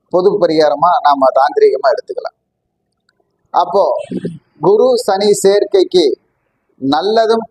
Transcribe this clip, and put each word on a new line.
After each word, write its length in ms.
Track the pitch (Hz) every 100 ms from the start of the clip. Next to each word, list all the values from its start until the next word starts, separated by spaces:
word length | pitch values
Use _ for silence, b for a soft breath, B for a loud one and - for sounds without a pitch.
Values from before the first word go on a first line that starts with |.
| _
பொது 180 | 175 190 -
பரிகாரமா 520 | 170 156 151 143 170 165 147
நாம 200 | 139 131 131
தாந்திரிகமா 520 | 143 143 143 131 139
எடுத்துக்கலாம். 440 | - - - - - _ _ _ _ _ _ _ _ _ _ _
அப்போ 300 | 156 175 196 156 117 - 180 175 165 _ _ 165
குரு 200 | 214 247 240 -
சனி 220 | 190 208 202
சேர்க்கைக்கு 600 | 196 202 196 196 180 185 143 - _ _ _ _ _ _
நல்லதும் 600 | 131 147 190 226 220 226 220